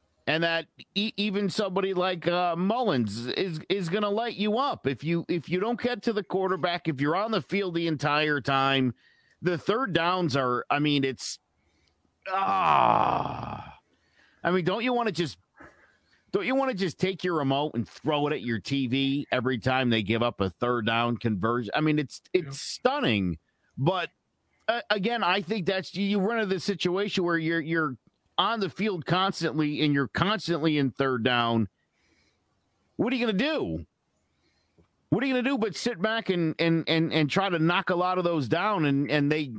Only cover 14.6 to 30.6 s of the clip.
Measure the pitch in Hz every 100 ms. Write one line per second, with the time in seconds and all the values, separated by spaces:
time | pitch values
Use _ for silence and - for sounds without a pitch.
14.6 | 170 208 247 247 226 170 160 - _ -
15.6 | - - _ _ _ _ _ 202 196 262
16.6 | 269 196 185 - 185 190 180 165 135 139
17.6 | 151 120 107 - 143 147 147 143 113 113
18.6 | - 139 127 135 135 139 - 127 123 127
19.6 | 131 131 127 113 101 113 120 120 95 -
20.6 | 123 120 110 113 120 117 117 104 110 120
21.6 | 107 - 156 151 143 - - 180 147 135
22.6 | - - 254 285 208 104 92 80 _ _
23.6 | _ - 139 185 170 _ _ _ _ _
24.6 | - 233 - 214 196 240 180 196 170 220
25.6 | 170 190 - 175 196 202 190 233 208 190
26.6 | - 190 185 185 208 - 175 165 160 165
27.6 | 151 165 151 123 _ _ _ - 190 226
28.6 | 190 - 214 180 - 175 190 - 165 139
29.6 | 151 139 147 143 135 - 175 214 - 165